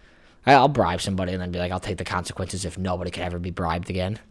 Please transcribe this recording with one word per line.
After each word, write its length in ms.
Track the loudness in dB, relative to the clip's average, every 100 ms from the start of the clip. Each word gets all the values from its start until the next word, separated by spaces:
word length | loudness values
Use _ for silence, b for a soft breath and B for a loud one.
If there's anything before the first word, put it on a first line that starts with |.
| b b b b 6
I, 80 |
I'll 140 | 8 8
bribe 340 | 4 2 2
somebody 300 | -2 -2 -2
and 80 | -2
then 100 | -4
be 80 | -2
like, 120 | -2
"I'll 80 | -2
take 180 | -4 -6
the 80 | -4
consequences 600 | -4 -4 -6 -6 -4 -6
if 120 | -4
nobody 340 | -2 -2 -4
can 120 | -4
ever 160 | -6 -4
be 120 | -6
bribed 380 | -2 -2 -2 -2
again." 300 | -2 -2 -4 -10